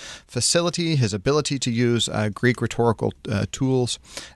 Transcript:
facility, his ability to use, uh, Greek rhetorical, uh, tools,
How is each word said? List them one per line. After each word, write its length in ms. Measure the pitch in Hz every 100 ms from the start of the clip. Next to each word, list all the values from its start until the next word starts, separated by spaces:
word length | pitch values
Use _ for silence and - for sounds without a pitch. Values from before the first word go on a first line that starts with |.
| - - -
facility, 680 | 123 - 170 175 175 165 151
his 160 | 117
ability 460 | 101 131 151 143 139
to 140 | 127
use, 360 | 117 120 117 -
uh, 220 | 107 107
Greek 320 | 101 123 120
rhetorical, 520 | 117 - 117 107 110 - -
uh, 200 | 101 101
tools, 460 | - 131 131 120 - - - -